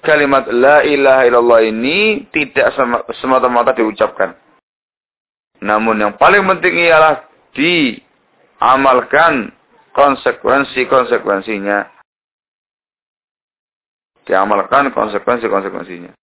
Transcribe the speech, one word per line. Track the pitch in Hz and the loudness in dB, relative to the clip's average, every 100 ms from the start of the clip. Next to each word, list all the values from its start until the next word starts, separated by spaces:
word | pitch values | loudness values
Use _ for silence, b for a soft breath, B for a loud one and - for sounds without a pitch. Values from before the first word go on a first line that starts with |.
kalimat | - 151 143 135 110 | 0 0 2 0 0
la | 117 131 147 | 0 4 4
ilaha | 131 143 135 131 123 | 2 2 4 4 4
illallah | 120 120 117 | 2 4 4
ini | 113 110 127 175 214 214 - | 4 -2 -4 -2 -2 -4 -6
tidak | 151 139 135 127 | -8 -6 -2 -2
sem-, | 131 127 117 - 117 | -2 -4 -4 -6 -10
semata-mata | 131 131 123 120 123 123 | -2 0 0 0 0 0
diucapkan. | 110 101 107 - 95 - _ _ _ _ _ _ _ _ _ _ _ _ | -2 -2 -4 -2 -6 -6 _ _ _ _ _ _ _ _ _ _ _ _
Namun | 101 107 113 107 | -2 -2 0 0
yang | 104 104 | -2 2
paling | 147 196 190 185 | 4 4 2 0
penting | 175 170 | -2 0
ialah | 170 160 156 147 - _ _ | 2 4 4 0 -8 _ _
diamalkan | - 151 175 139 - _ _ _ _ _ _ 113 135 135 123 120 147 160 143 104 _ _ _ _ | -6 -2 0 -2 -6 _ _ _ _ _ _ 0 2 2 2 0 0 2 0 -8 _ _ _ _
konsekuensi-konsekuensinya. | - 143 135 - 120 - 131 135 - 127 135 120 113 107 98 98 107 101 101 98 _ _ _ _ _ _ _ _ _ _ _ _ _ _ _ _ _ _ _ _ _ _ _ - | 0 0 0 -4 -4 -2 -2 -2 -4 0 0 0 -2 -2 -4 -4 -8 -4 -4 -4 _ _ _ _ _ _ _ _ _ _ _ _ _ _ _ _ _ _ _ _ _ _ _ -6
Diamalkan | 95 98 104 - 131 139 | -2 0 -2 0 -2 -2
konsekuensi-konsekuensinya. | 120 107 104 - 120 113 98 95 95 87 87 87 - | -4 -4 -4 -4 -4 -2 -4 -6 -12 -14 -16 -18 -20